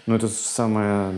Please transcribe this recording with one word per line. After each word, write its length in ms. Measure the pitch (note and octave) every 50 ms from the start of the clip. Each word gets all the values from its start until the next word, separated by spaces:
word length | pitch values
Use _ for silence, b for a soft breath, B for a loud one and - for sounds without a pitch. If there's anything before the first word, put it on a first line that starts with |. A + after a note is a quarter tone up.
| -
Ну, 100 | A2+ A2+
это 100 | A2 A2 G#2+
самое, 840 | - - - - - - A#2 A2 A2 G#2+ G#2 G#2 G2+ G2+ G2 F#2+ F#2